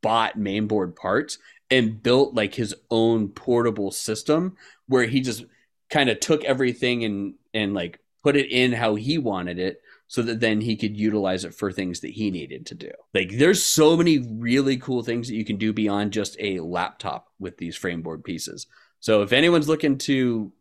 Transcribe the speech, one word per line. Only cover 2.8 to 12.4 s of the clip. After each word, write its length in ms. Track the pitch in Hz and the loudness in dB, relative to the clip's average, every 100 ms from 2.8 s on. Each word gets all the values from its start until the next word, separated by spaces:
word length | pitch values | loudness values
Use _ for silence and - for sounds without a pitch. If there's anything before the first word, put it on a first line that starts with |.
| _ | _
own 400 | 117 113 117 104 | 2 4 2 -2
portable 600 | - - 120 117 107 101 | -6 0 2 2 -2 -6
system 680 | - - 107 - 156 185 185 - _ _ | -6 -6 -6 0 0 0 -8 -20 _ _
where 180 | 127 117 | 2 2
he 160 | 131 | 0
just 240 | 127 107 - _ _ _ _ | -2 -6 -10 _ _ _ _
kinda 260 | 151 135 107 | 2 2 2
took 280 | - 156 | 2 0
everything 600 | 147 131 127 117 123 120 | 2 0 0 0 -2 0
and, 320 | 113 101 101 - _ | -2 -2 -6 -10 _
and, 220 | 113 104 98 | -4 -2 -2
like, 240 | 87 - _ _ | -6 -10 _ _
put 120 | 147 139 | 2 2
it 140 | 135 | 2
in 220 | 123 127 | 2 2
how 240 | 117 117 107 | 2 0 0
he 240 | 117 165 | -2 -2
wanted 400 | 123 95 90 87 | -2 -4 -4 -4
it 200 | 92 - _ - _ | -4 -6 _ -20 _
so 160 | - | -4
that 160 | 117 113 | -2 0
then 220 | 113 107 | 0 0
he 140 | 113 107 | -2 -2
could 220 | 110 104 | -4 0
utilize 480 | 107 104 98 92 92 | 0 0 0 -2 -6
it 80 | |
for 180 | - 101 | -6 -6
things 280 | 92 92 87 | -4 -6 -6
that 100 | - | -10
he 220 | 107 107 | -4 -4
needed 340 | 90 | -4